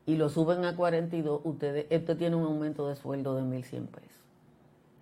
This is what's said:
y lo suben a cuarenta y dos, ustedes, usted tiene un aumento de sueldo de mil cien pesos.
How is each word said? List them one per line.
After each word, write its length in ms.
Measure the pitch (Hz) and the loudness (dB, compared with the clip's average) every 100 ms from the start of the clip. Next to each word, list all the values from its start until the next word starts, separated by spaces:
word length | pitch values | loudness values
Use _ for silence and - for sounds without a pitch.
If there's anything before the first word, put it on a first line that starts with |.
| - | 0
y 100 | 156 | 2
lo 120 | 151 | 2
suben 340 | 156 160 175 | 4 4 4
a 100 | 175 | 0
cuarenta 420 | 170 175 165 170 170 | 2 2 2 0 -2
y 60 | |
dos, 200 | 151 147 | 0 -2
ustedes, 420 | 165 147 143 143 - | -2 -2 -2 -2 2
usted 260 | 165 165 165 | 2 2 0
tiene 180 | 170 | 2
un 100 | 165 | 2
aumento 440 | 160 151 151 147 143 | 2 0 -2 -2 -4
de 80 | 139 | -4
sueldo 400 | 131 139 135 131 | -6 -4 -2 -2
de 60 | |
mil 200 | 131 127 | -2 -4
cien 220 | 123 123 120 | -6 -8 -10
pesos. 240 | - - - - _ - _ - _ _ _ | -14 -20 -20 -20 _ -20 _ -20 _ _ _